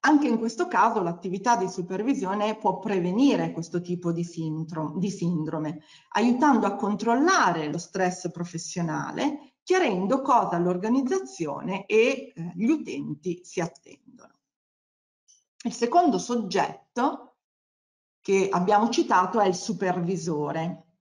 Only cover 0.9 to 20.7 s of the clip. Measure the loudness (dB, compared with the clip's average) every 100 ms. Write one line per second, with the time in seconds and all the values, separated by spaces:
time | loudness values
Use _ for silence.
0.9 | 2 -2 -4 -6 -2 2 2 0 -4 -6
1.9 | -4 -2 -2 -2 0 -2 0 -2 -2 -2
2.9 | 0 0 4 4 4 0 -4 -6 -6 -4
3.9 | -4 -2 -2 -4 -6 -6 -4 -6 -6 -6
4.9 | -4 -4 -2 -2 -2 -2 -4 -6 -8 -16
5.9 | -20 _ 0 2 4 4 4 2 -2 -2
6.9 | -2 2 4 4 4 2 2 -2 -6 -6
7.9 | -2 0 -2 -8 -8 -8 -8 -8 -4 -4
8.9 | -4 -6 -2 -2 -4 -14 _ 0 2 2
9.9 | 0 0 0 4 4 4 0 0 0 0
10.9 | 0 0 -2 -4 -8 -6 -6 -6 -8 0
11.9 | 2 4 0 -8 -12 -10 -2 0 0 -2
12.9 | -8 -8 -8 -6 -8 -8 -6 -6 -8 -20
13.9 | -20 _ -20 -20 _ _ _ _ _ _
14.9 | _ _ _ _ _ _ _ -10 -4 2
15.9 | 4 4 2 -2 -4 -2 -2 -2 -6 _
16.9 | -2 -2 -2 -16 _ _ _ _ _ _
17.9 | _ _ _ 0 2 2 0 4 4 4
18.9 | 0 2 2 2 2 2 0 -4 -2 -2
19.9 | 0 -2 -2 -2 -4 -4 -4 -6